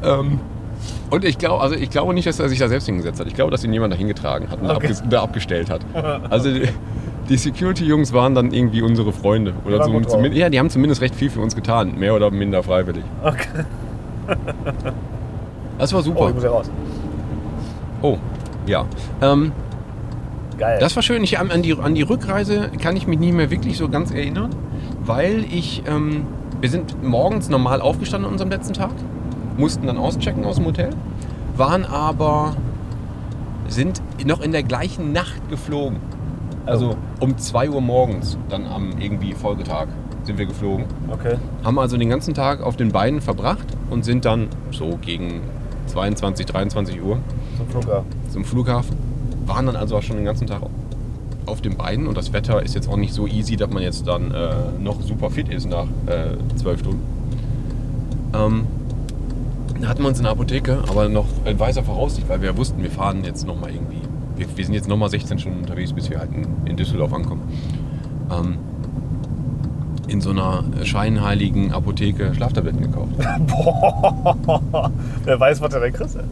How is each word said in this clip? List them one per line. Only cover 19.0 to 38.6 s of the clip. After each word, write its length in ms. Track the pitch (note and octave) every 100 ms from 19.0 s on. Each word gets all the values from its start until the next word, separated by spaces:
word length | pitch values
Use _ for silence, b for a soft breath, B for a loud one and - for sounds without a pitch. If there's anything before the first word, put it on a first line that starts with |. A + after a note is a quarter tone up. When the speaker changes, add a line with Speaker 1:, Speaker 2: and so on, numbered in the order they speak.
| B -
Speaker 1:
Ähm, 300 | C3+ C#3+ D#3 C#3 - - - - - - - - - -
Speaker 2:
Geil. 200 | A2 A2
Speaker 1:
das 160 | C#3 -
war 80 |
schön. 200 | A3 A#3+
Ich, 160 | G3 F#3
an, 120 | F#3+
an 100 | E3+
die, 120 | E3+ D#3
an 180 | C3+ D3+
die 60 |
Rückreise 680 | C#3+ A#3+ - G#2 G2+ G#2 G#2+ -
kann 140 | E3 F#3
ich 120 | -
mich 120 | D#3+
nicht 140 | E3+
mehr 160 | E3+ D3
wirklich 280 | F3 - E3
so 120 | D#3
ganz 220 | D3 -
erinnern, 400 | - C#3+ D#3+ A#3 - B B B B
weil 400 | - A#2 E3+ A3 G#3+
ich... 320 | E3+ E3 - -
Ähm, 400 | D3+ D3+ D3+ C#3+ - - -
wir 80 | B2+
sind 340 | D#3+ D#3+ -
morgens 460 | C3+ A#2 E3 G#3+ A#2+
normal 320 | - B2+ C3+
aufgestanden 460 | B2+ - F#3+ G3 G3
an 60 |
unserem 180 | G3 F#3+
letzten 220 | F#3+ -
Tag, 180 | G3 F#3+ - - - - - - -
mussten 300 | D3 - C3+
dann 100 | B2
auschecken 480 | C3 E3+ - - G3+
aus 120 | F#3
dem 80 | E3+
Hotel, 260 | D#3 F3 D#4 - B B B B -
waren 280 | C3+ F3+ F#3
aber, 680 | C#3+ D3+ D3+ D#3 D3+ D3+ C#3+ A#2+ A#2 - - - - - - - - -
sind 340 | A2+ C#3 - - - C3
noch 160 | D#3+
in 100 | D3+
der 120 | D#3+
gleichen 480 | C#3+ B2+ F3 - D#3
Nacht 360 | D#3 F3+ - -
geflogen. 480 | D3 - D3 C#3 G#2 - - - - - - -
Also 240 | A#2+ A#2+ G#2+ - -
Speaker 2:
Oh. 60 | B2+
Speaker 1:
um 120 | B2
zwei 280 | - A#2 C#3
Uhr 120 | C#3+
morgens, 560 | B2+ B2 B2+ G2 - - -
dann 180 | F#2+